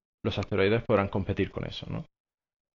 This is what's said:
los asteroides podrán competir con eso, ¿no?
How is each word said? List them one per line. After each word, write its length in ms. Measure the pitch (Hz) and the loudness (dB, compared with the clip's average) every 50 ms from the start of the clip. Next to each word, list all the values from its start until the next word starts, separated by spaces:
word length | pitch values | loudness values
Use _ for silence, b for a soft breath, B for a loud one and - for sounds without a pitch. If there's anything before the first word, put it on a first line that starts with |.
| _ _ _ _ - | _ _ _ _ -4
los 140 | 110 - 104 | -4 -2 -2
asteroides 440 | 95 - 107 95 95 101 110 117 - | -4 -2 2 2 4 4 4 2 2
podrán 240 | - 110 98 98 98 | 2 2 4 4 2
competir 420 | - 101 92 - 95 98 95 - | 0 -2 -2 -2 0 0 0 -2
con 140 | - - - | -2 -8 -8
eso, 220 | - - - - - | -6 -8 -10 -10 -8
¿no? 140 | - - - - _ _ _ _ _ _ _ _ _ _ _ _ - | -8 -8 -8 -12 _ _ _ _ _ _ _ _ _ _ _ _ 4